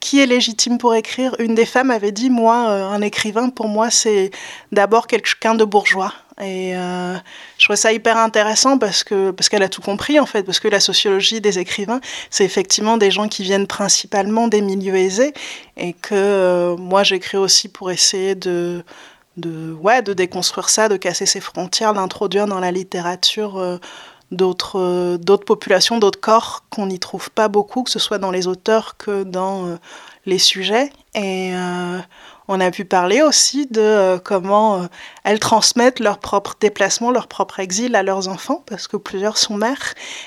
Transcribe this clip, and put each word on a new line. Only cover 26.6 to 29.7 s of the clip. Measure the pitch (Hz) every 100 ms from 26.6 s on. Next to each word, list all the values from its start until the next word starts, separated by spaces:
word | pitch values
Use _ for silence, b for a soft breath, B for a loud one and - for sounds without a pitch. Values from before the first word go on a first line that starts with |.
| -
qu'on | - 190
n'y | 185
trouve | - 190 -
pas | - 214
beaucoup, | 208 202 254
que | 240
ce | -
soit | - 208
dans | 190
les | 185 185
auteurs | 180 - 220 220 -
que | - 202
dans, | 190 185 190 196
euh, | 175